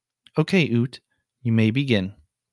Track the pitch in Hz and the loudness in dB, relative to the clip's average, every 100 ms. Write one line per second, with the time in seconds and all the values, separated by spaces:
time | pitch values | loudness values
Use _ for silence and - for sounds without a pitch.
0 | _ _ _ - 156 190 135 117 120 - | _ _ _ -4 0 0 2 0 -2 -6
1 | _ _ _ _ 117 113 110 123 139 107 | _ _ _ _ -2 2 2 0 0 -2
2 | 92 - _ _ _ | -2 -10 _ _ _